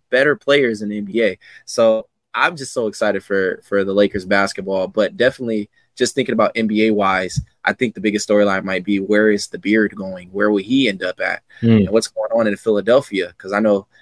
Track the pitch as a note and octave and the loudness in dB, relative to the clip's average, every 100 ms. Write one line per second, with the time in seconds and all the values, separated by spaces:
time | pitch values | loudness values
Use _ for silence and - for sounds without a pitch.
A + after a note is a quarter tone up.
0 | _ B2 D3 B2 - C#3+ B2 G#2+ G#2 G#2 | _ 2 2 0 2 2 2 -2 -4 -6
1 | G2+ G#2+ A2 F#2 - - - - A2+ A2 | -4 0 0 -2 -12 -20 -8 0 2 2
2 | - _ _ A2+ D3+ E3+ C3 - A2 - | -2 _ _ -2 -2 -2 -8 -4 -4 -2
3 | G#2+ F#2+ - G2 F#2 - - G2+ G2 G2 | -2 -2 -2 -2 -2 -4 -4 -2 0 2
4 | G2+ G2+ F#2 G2 G2 - F#2+ F#2+ F#2 G#2+ | 2 0 -2 0 0 -2 -4 -4 -2 -2
5 | F#2+ G2 B2 - A#2+ G#2+ G2+ _ _ - | -2 0 0 0 -4 -6 -6 _ _ -4
6 | B2 - B2+ A2+ G#2 A#2 A2 G#2+ A2 G#2 | -2 -2 -2 0 0 0 -2 2 2 2
7 | G2 F#2 F#2 - - _ - G2+ A#2+ G2+ | 0 0 -2 -6 -8 _ -4 -2 -4 -2
8 | G#2+ G2+ - G#2 G2+ F#2+ F#2+ F#2+ F2+ G2+ | -2 -2 2 2 2 0 -2 -4 -2 -2
9 | F#2+ G#2 G#2+ G#2 - F2+ G2 A2 G#2 G#2 | 2 2 4 2 -2 -8 0 2 2 -2
10 | F#2+ F#2 F2+ G2 G#2 G#2 G2 C3 B2 F#2+ | -12 -12 -10 -2 0 0 0 0 0 -2
11 | F#2 - F2+ F2 - - A#2 A2+ F#2 A2+ | -6 -4 -6 -6 -10 -2 4 4 4 2
12 | - - G#2+ A2+ A2 G2+ A2+ G#2 F#2+ B2+ | 0 -4 -2 0 0 -2 -2 0 2 2
13 | - G2 F2 - F#2+ G2+ G#2+ G2+ - _ | 2 -4 -6 -8 -6 -2 0 0 -2 _